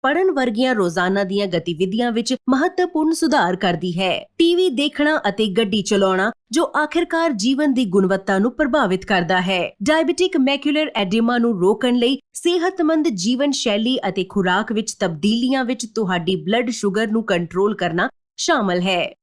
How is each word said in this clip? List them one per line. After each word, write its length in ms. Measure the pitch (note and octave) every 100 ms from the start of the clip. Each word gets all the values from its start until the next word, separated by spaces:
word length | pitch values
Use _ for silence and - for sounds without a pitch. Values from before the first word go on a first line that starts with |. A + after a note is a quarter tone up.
ਪੜ੍ਹਨ 280 | C4 D4+ F#4+
ਵਰਗੀਆਂ 440 | C#4 B3 G#3+ B3+
ਰੋਜ਼ਾਨਾ 500 | A3+ F3+ E3 F3+ G3
ਦੀਆਂ 220 | G3 G3 G3+
ਗਤੀਵਿਧੀਆਂ 640 | E3+ E3+ D#3+ F#3 G#3+ A#3+
ਵਿੱਚ 220 | A3+ A#3 B3+ -
ਮਹੱਤਵਪੂਰਨ 640 | C4 F4 F#4 F4+ D#4+ D#4
ਸੁਧਾਰ 440 | E4 D#4+ D4 F3+ F#3
ਕਰਦੀ 440 | F#3 E3+ F3+ E3+
ਹੈ। 260 | F#3+ C#3 - -
ਟੀ 160 | E4+
ਵੀ 160 | F4 F#4
ਦੇਖਣਾ 520 | B3 D4 - D4 D#4 G3+
ਅਤੇ 180 | G3 A3
ਗੱਡੀ 360 | F#3 G#3+ G#3
ਚਲਾਉਣਾ, 500 | F#3+ G3+ G3 F#3 G#3 - _
ਜੋ 220 | B3+ E4+ C#4
ਆਖਿਰਕਾਰ 560 | D4+ E4 F4 E4 E4
ਜੀਵਨ 420 | A3 A3+ C4+ D4+
ਦੀ 100 | B3+
ਗੁਣਵੱਤਾ 540 | A3 F#3+ F#3 F#3+ F#3+ G3
ਨੂੰ 140 | A3+
ਪ੍ਰਭਾਵਿਤ 520 | - D4 D4+ G#3+ F#3
ਕਰਦਾ 360 | - F#3+ E3+ F#3
ਹੈ। 320 | F3+ F#3 E3+ _
ਡਾਇਬੀਟਿਕ 540 | G#3 D#4+ D#4+ E4 F4+ E4+
ਮੈਕੂਲਰ 540 | C4 C#4 D4 D4+ D#4 A3+
ਐਡੀਮਾ 420 | G3 A3 A#3 A#3+
ਨੂੰ 220 | A#3 G3+
ਰੋਕਣ 340 | F#3 A3+ B3
ਲਈ 240 | B3 A#3 C4+ _
ਸਿਹਤਮੰਦ 760 | - F4 F4+ F4 F#4 D#4 D#4+ D4+
ਜੀਵਨ 420 | G3+ F#3 B3 C#4+
ਸ਼ੈਲੀ 480 | C4+ A#3 G#3 A3+ C4 G3
ਅਤੇ 160 | F#3+
ਖੁਰਾਕ 480 | F#3+ G3+ F3+ F#3 A3
ਵਿੱਚ 200 | A3 A3
ਤਬਦੀਲੀਆਂ 720 | - F#3 D#3+ G3+ A#3 B3 C4+
ਵਿੱਚ 220 | A#3+ B3+ A3+
ਤੁਹਾਡੀ 500 | A3 F#3+ F3+ E3 F#3
ਬਲੱਡ 340 | D#3 A3+ B3
ਸ਼ੂਗਰ 400 | A3 G3+ G3 A3+
ਨੂੰ 140 | A3
ਕੰਟਰੋਲ 500 | A3 F3 E3+ F3+ G3+
ਕਰਨਾ 340 | G#3 F3 E3+ B3 _ _ -
ਸ਼ਾਮਲ 440 | - D4+ G3 F3
ਹੈ। 340 | F#3 F3+ D3 -